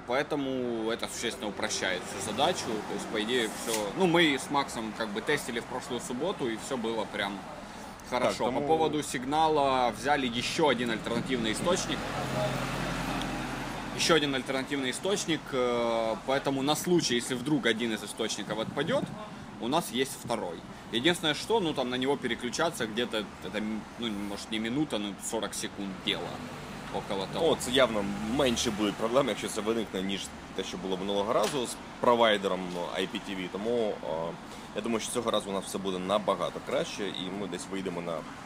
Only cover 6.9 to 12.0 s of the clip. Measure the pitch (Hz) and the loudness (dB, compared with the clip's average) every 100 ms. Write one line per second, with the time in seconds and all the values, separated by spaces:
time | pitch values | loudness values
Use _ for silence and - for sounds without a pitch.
6.9 | 113 98 104 101 98 95 - - - - | -2 -2 -2 -2 -2 -10 -12 -12 -12 -14
7.9 | - - 123 120 95 117 131 143 160 156 | -14 -2 2 4 4 2 2 4 4 4
8.9 | 147 143 143 127 151 160 151 139 131 123 | 2 -2 -4 0 4 6 6 6 6 4
9.9 | 107 120 147 131 117 117 - 156 120 120 | 2 2 4 4 0 -2 4 4 6 2
10.9 | 110 - 117 - 127 113 107 - - - | 0 0 0 0 0 2 2 2 2 0
11.9 | 127 | -2